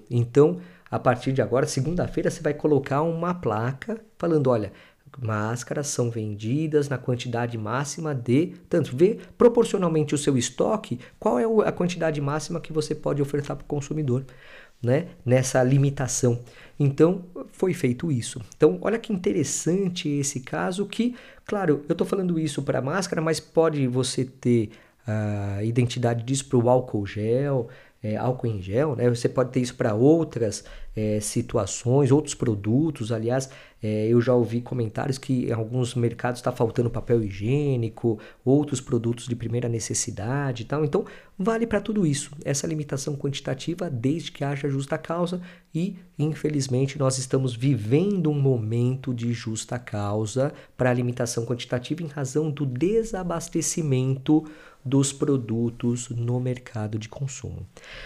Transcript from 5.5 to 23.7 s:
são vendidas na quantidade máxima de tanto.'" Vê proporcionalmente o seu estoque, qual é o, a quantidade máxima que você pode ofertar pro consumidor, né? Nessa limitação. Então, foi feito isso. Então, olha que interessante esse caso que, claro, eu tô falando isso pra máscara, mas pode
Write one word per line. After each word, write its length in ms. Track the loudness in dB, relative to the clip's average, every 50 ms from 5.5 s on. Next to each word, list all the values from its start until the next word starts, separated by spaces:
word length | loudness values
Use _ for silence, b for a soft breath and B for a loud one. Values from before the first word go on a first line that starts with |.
| -2 -4 -6 -6 -6 -4 -4 -4
são 240 | -2 -2 -2 -2
vendidas 760 | -2 -4 -4 -4 -6 -6 -4 -2 0 0 0 2 2 2 2 2
na 120 | -2 -4
quantidade 580 | -2 -2 -2 -2 -2 -4 -2 -2 -2 -2 -4 -6
máxima 560 | -4 -4 -2 -2 -4 -4 -6 -6 -4 -4 -4
de 400 | -2 0 2 4 4 2 2 -4 -12 -6 _
tanto.'" 260 | 0 0 0 0 4
Vê 240 | 4 4 4 4 B B B B 6
proporcionalmente 760 | 6 8 8 6 4 4 2 0 2 2 2 2 2 2 0
o 40 | 0
seu 200 | 2 2 2 2
estoque, 640 | 2 -2 -2 0 0 2 2 0 -2 -6 -8 -8 B B B _
qual 200 | 0 0 2 2
é 80 | 2 4
o, 140 | 4 4
a 100 | 2 2
quantidade 480 | 0 0 -2 -2 -2 -2 -2 -2 0 0
máxima 400 | -2 -2 -2 -4 -4 -6 -8 -8
que 140 | -8 -4 -2
você 200 | -2 -2 -2 -4
pode 280 | -4 -2 -2 0 0
ofertar 340 | 0 0 0 -4 -2 -4 -8
pro 100 | -8 -6
consumidor, 580 | -6 -6 -6 -4 -4 -4 -2 0 2 0 0 0 B B B B B B B B B B _
né? 260 | 0 2 2 2 0 -4 -10 -8 0
Nessa 380 | 4 4 4 4 4 2 4 4
limitação. 760 | 6 6 4 4 2 2 -2 -4 -4 -2 2 2 2 2 0 B B B B B B B 0
Então, 460 | 2 2 6 6 6 6 6 0 -4 -10 -14 -14 -14 -14
foi 220 | -4 -2 -2 0 0
feito 380 | 0 0 0 0 0 -2 -2
isso. 280 | -2 -2 -2 -6 -8 -12 -14 -16 0
Então, 220 | 4 4 4 4 2
olha 180 | 0 -2 -2 -2
que 140 | -2 -4 -4
interessante 960 | -2 0 0 0 0 0 0 -2 -2 -2 0 0 2 0 -2 -2 -2 -4 -2
esse 320 | -2 0 -2 -2 -4 -6
caso 440 | -8 -6 -4 -4 -4 -4 -2 -4 -4
que, 300 | -4 -2 0 0 0 -2 B B B B B B
claro, 380 | -4 -2 0 2 2 2 2 0 -2
eu 60 | -2
tô 100 | 0 0
falando 340 | 0 0 0 0 0 0 0
isso 220 | 0 -2 -2 -4
pra 200 | -2 0 -2 0
máscara, 400 | 0 0 -2 -2 -2 -2 -2 -2
mas 180 | 0 0 0 -2
pode 480 | -4 0 _ 4 4 4